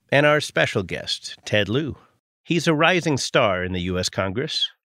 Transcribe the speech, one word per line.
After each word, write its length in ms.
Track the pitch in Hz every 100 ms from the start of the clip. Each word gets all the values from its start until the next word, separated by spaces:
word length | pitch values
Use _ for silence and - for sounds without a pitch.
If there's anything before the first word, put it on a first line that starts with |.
| _
And 120 | 135
our 160 | 147 151
special 440 | - - - 113
guest, 520 | 90 82 - - - -
Ted 240 | - 107 98
Lieu. 280 | 123 151 95 _ _ _ _
He's 240 | - 165 170
a 60 |
rising 420 | 151 165 185 165 135
star 480 | - 151 110 90
in 80 | 90
the 80 | 92
U 180 | 90 90
S 100 | 92
Congress, 640 | - 98 98 139 - - -